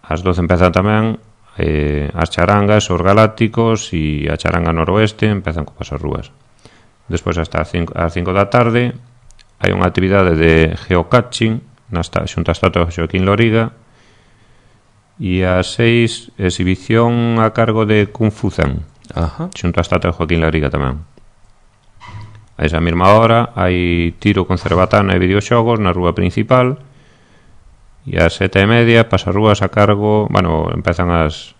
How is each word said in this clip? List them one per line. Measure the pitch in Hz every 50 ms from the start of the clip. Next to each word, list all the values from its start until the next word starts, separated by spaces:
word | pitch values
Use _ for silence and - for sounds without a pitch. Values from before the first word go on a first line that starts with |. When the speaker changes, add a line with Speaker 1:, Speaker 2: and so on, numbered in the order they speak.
| _
Speaker 1:
Ás | - 78 85 87
doce | 92 87 90 87
empezan | 80 90 85 92 90 85
tamén, | 92 92 104 107 107 110 113 110 - - - _ _ _ _ -
eh, | - 85 80 78 76 73 73 73 73 73 73 - 82
as | 80 82 -
charangas, | - 87 87 101 104 101 101 107 107 - -
os | - 87
galácticos | 87 95 101 104 110 107 107 - 117 107 110 117 113 113 113 107 - - -
e | 82 78 76 76 73 73
a | 76 78
charanga | 80 - 82 85 87 85 82 82
noroeste | 82 80 78 92 104 110 104 - - - 107
empezan | 104 98 92 - 80 82 76
co | - - -
pasarrúas. | - - 71 71 71 73 69 - - - _ _ _ _ _ _ _ - _ _ _ _ _ _ _
Despois | - 87 87 - 90 87 87
hasta | 82 82 - 80 80
as | -
cinco, | - 87 85 82 -
ás | - 85 82
cinco | 82 90 87 92 92
da | 98 101 98
tarde | - 123 117 117 113 120 123 123 123 - - - _ _ _ - - - - _ _ _ -
hai | 92
unha | 95 95 92
actividade | 90 87 - 92 92 95 98 95 90 82
de | 78 82 82 80 80 82 78 80 82 - -
geocaching | 92 87 82 - - 123 113 - - - 113 110 110 123 - - - _ _ _ 107
na | 85 80
esta-, | - - 82 80
xunto | 78 - - 82 -
á | 82 -
estatua | - 95 85 90 85 82
de | 82 -
Joaquín | 82 80 - 92 95
Loriga, | 95 101 104 117 113 107 113 113 117 - - _ _ _ _ _ _ _ _ _ _ _ _ _ _ _ _ _ _ _ _ _ _ _ _ _ _ _ _ -
e | 92 90 92 92
ás | 92 90 92 90 - - -
seis | 117 117 117 120 117 113 - - - - _ - 98
exhibición | 90 87 - 95 90 92 - - - 110 113 117 117 120 120 117 117 117 113
a | 113 117 117
cargo | - 113 110 110 113 110
de | 104 107 107 104 98
Kung | - - 113 107 101
Fu | - - 95
Zen, | - - 85 69 67 76 78 - _ _ _ - -
Speaker 2:
Ajá. | - 82 80 - - 160 180 -
Speaker 1:
xunto | - - 90 85 -
á | 90
estatua | - - 90 - 90
de | 85 -
Joaquín | 85 78 87 82 82
Loriga | 80 78 80 73
tamén. | 69 67 71 71 65 64 73 80 - _ - - - _ _ - - - _ _ _ _ _ _ _ _ - - - - - - - - - - - _ -
A | 76 78
esa | 80 80 82
mesma | 85 82 87 90 95 104
hora | 110 117 113 113 117 117 - -
hai | - 92 92 90 90 90 87 85 85 85 85 82 -
tiro | - 104 101 95 90 -
con | 92 90
cerbatana | - - 85 87 92 98 - 104 101 95 92
e | 90 90
videoxogos | 90 95 104 104 - 123 117 113 117 117 110
na | 107 92 87
rúa | 90 90 87 85
principal, | - 92 90 - - 107 - 131 127 123 127 135 - - - _ - _ _ _ _ _ _ _ _ _ _ - - _ - - _ _ - - _ _
e | - - 85
ás | 82 82 -
sete | - 98 98 - 98
e | 95
media | 101 113 120 117 117 117 117 113
pasarrúas | - - 92 - 92 92 101 107 110 104 - 98
a | 95
cargo, | - 107 104 104 104 101 104 107 107 107 107
bueno, | - - 98 95 85 80 78 80 82 82
empezan | 80 82 87 85 - 90 87 87
as | 85 80 76 78 - - - - _